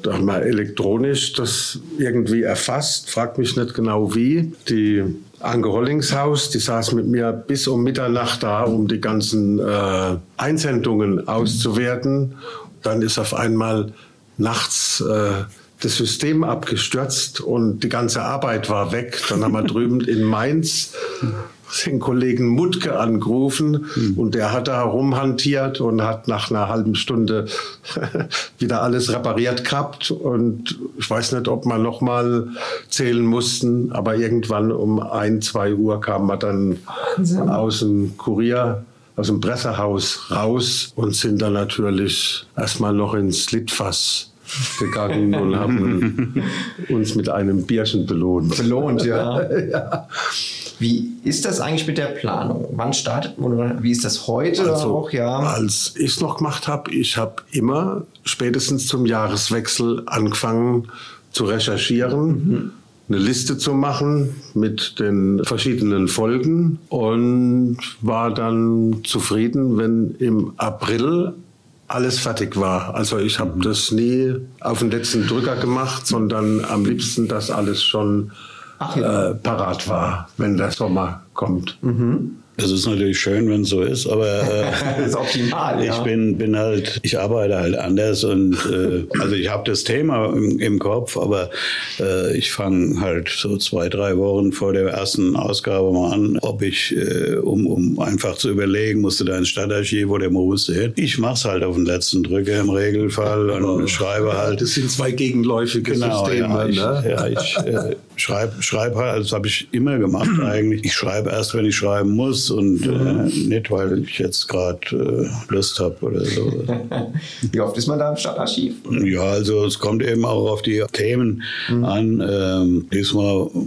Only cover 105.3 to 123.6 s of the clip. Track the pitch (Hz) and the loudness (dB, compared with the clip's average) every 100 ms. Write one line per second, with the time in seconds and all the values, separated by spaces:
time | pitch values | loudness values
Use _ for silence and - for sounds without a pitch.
105.3 | 120 117 117 120 117 113 117 120 107 98 | 2 2 2 0 0 0 0 0 0 0
106.3 | 120 110 107 110 95 110 143 120 80 - | 0 0 0 2 0 0 0 0 0 0
107.3 | - - - - - - - - - - | -2 0 -2 0 -2 -2 -6 -8 -6 -4
108.3 | 101 113 110 - 110 117 107 123 107 101 | -2 -4 -4 -4 -2 -2 0 0 -2 -2
109.3 | 104 104 - - 123 143 135 95 95 - | -2 -2 -4 -2 0 0 2 2 2 2
110.3 | 170 127 104 107 107 104 - 95 104 98 | 2 2 2 2 0 0 -2 -2 -2 0
111.3 | 104 98 113 107 101 101 101 101 107 131 | -2 -2 0 2 2 2 2 2 2 2
112.3 | 127 - 110 98 87 131 127 131 113 107 | 0 0 2 2 2 2 2 2 2 2
113.3 | - - 113 107 98 95 98 98 - 92 | 2 2 0 0 0 2 0 -2 -2 -2
114.3 | - - 92 90 85 - 64 64 58 - | -2 -2 0 0 -2 -4 -2 0 0 -2
115.3 | 117 - 98 98 - 87 - - - - | -4 -2 0 0 0 -2 -2 -2 0 0
116.3 | - - - 120 117 - 127 110 156 - | 0 0 0 -2 -4 -4 -6 -4 -6 -8
117.3 | - 113 110 104 120 123 147 147 147 - | -6 -2 0 0 0 -2 0 0 0 -4
118.3 | - - - - - - - 98 90 95 | -4 -4 -2 -2 -4 -4 0 2 2 2
119.3 | 101 104 107 104 - 104 110 120 117 120 | 0 2 2 2 0 0 0 2 2 2
120.3 | 110 107 107 113 107 104 - 107 123 120 | 2 2 0 0 0 0 0 0 2 0
121.3 | 104 - - - 120 117 104 113 113 98 | -2 -6 -8 -2 0 2 2 2 2 2
122.3 | 101 95 92 90 87 85 98 95 104 101 | 0 2 2 4 2 0 -2 0 2 2
123.3 | 98 - - | 2 0 -2